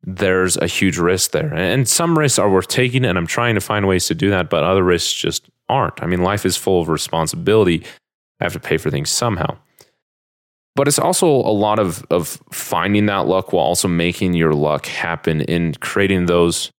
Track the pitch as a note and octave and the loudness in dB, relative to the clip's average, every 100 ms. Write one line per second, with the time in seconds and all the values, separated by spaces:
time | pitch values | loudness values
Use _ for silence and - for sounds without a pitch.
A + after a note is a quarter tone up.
0 | - F#2 F#2+ F#2 F#2 E2+ E2+ - F#2+ E2+ | -10 -2 2 2 2 0 -2 0 0 2
1 | E2+ F#2 - - D#2 D#2 F#2 A#2 B2+ - | 0 2 0 -2 -2 -2 0 0 0 0
2 | E3+ E3 D3 - G2+ F#2+ - - B2 B2+ | 2 2 2 2 4 2 2 0 0 0
3 | B2 F2+ E2+ - A#2+ G#2+ - G#2 G2 F#2 | 0 0 -2 -2 0 0 0 -2 2 0
4 | - E2 G2 G2 E2 E2+ D2+ F#2+ F2+ F2 | 0 0 0 0 0 0 2 2 4 2
5 | - - - - _ _ _ C3 A2 - | 0 -4 -4 -6 _ _ _ -2 -2 -4
6 | E2 F2+ F2+ G2+ F#2+ F2+ - F#2 D#2+ D#2 | -4 0 0 0 -2 -2 0 0 0 -2
7 | - E2 D#2+ E2+ F2+ A2 F#2+ E2 - - | -2 -2 -2 -2 2 4 4 0 -4 -20
8 | _ _ _ _ - - - D#2+ D#2+ C#2+ | _ _ _ _ -6 -6 -4 -4 -2 -4
9 | D2 - A#2+ F#2+ - - _ _ _ _ | -4 -2 -2 -2 -6 -8 _ _ _ _
10 | _ _ _ _ _ _ _ - C#3+ C#3+ | _ _ _ _ _ _ _ -2 0 2
11 | - F3+ F3 C#3 - G#2 G#2 G#2+ G2 E2 | 0 2 2 4 2 2 2 2 0 -2
12 | - F2 D#2+ - _ - - E2+ F#2 G#2 | -2 -2 -2 -10 _ -14 -4 -2 2 2
13 | G#2 G2 E2 F#2 F#2 F2+ C#2 F2 F#2+ E2+ | 2 0 0 0 0 0 0 0 0 0
14 | E2+ F2 F#2 F2 D#2+ D2+ D2+ D2 - - | 0 0 -2 2 2 2 0 -2 -4 -6
15 | E2+ E2+ - D#2 - E2+ E2+ D2 - - | -4 -4 -2 -2 -2 -2 -2 -4 -6 -2
16 | G2 F#2+ F2 F2 E2+ E2+ - _ | 0 2 2 4 2 0 -8 _